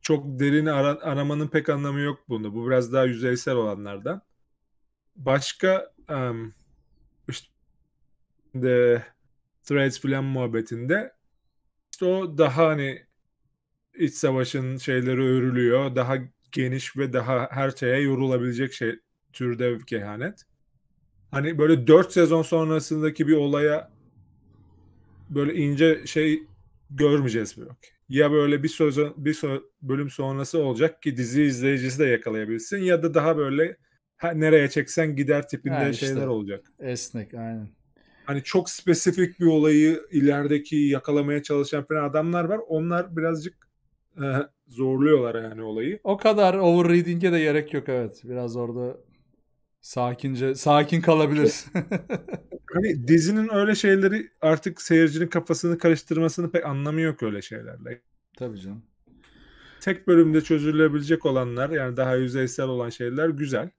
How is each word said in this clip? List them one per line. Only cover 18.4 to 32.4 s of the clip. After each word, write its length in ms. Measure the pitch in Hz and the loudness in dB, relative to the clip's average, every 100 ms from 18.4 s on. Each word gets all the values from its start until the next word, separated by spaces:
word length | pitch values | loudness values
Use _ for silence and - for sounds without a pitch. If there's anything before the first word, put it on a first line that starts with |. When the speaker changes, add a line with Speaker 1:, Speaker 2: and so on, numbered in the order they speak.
| 123 120 135 | -2 -4 -6
Speaker 1:
şey, 260 | - 117 - _ _ _ | -4 -6 -6 _ _ _
türde 460 | - 123 120 123 117 | -8 -6 -2 -4 -4
bir 60 | 120 | -6
kehanet. 580 | 110 104 104 151 214 _ _ _ _ _ _ _ _ _ | -8 -8 -8 -10 -10 _ _ _ _ _ _ _ _ _
Hani 260 | 139 147 160 | -4 -4 2
böyle 300 | 156 156 120 | 4 4 8
dört 240 | 160 185 | 8 8
sezon 300 | - 165 165 | 4 4 4
sonrasındaki 840 | 160 165 160 156 - 156 156 147 147 | 2 0 0 -2 -2 -2 -2 -2 2
bir 80 | 156 | 2
olaya 560 | 143 143 151 151 - _ _ _ _ _ _ _ _ _ _ _ _ - - | 2 2 0 0 -6 _ _ _ _ _ _ _ _ _ _ _ _ -20 -8
böyle 260 | 139 143 170 | -2 -2 0
ince 500 | 147 143 165 156 - | 0 4 4 4 -2
şey 380 | 160 156 156 - - _ _ _ | -2 0 0 -4 -20 _ _ _
görmeyeceğiz 680 | 139 147 147 131 113 104 - | 2 4 4 2 -2 -4 -10
mi? 80 | - - _ _ _ | -18 -20 _ _ _
Ya 220 | 135 147 | 2 4
böyle 320 | 151 147 147 | 4 2 0
bir 60 | 151 | -2
sezon, 440 | - 156 139 147 151 | 0 0 2 -4 -4
bir 160 | 143 | -6
so-, 300 | 156 151 135 - _ | -4 -4 -6 -8 _
bölüm 280 | 135 135 143 | -6 -4 -4
sonrası 500 | - 135 135 135 165 | -6 -6 -6 -4 -2
olacak 380 | 139 117 156 160 | -2 0 0 0
ki 160 | 147 123 | -6 -4
dizi 260 | 120 135 | -2 2
izleyicisi 560 | 147 123 131 139 127 131 | 2 2 0 0 -2 0
de 60 | 143 | 2
yakalayabilsin 720 | 113 - 110 | 2 -2 -6